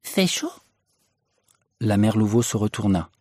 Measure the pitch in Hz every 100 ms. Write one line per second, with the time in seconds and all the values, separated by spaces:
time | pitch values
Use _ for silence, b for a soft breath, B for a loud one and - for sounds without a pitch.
0 | - - 185 - 320 - _ _ _ _
1 | _ _ _ _ _ _ _ _ 113 101
2 | 107 110 107 113 117 113 107 - 104 92
3 | - _